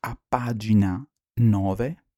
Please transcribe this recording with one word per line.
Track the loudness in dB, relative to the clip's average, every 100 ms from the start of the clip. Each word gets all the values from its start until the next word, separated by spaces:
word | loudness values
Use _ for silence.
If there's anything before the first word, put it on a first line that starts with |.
a | -10 -12 _
pagina | -4 -2 -6 2 4 4 -2 -10 _ _
nove | 0 2 2 0 -2 -4 -8 _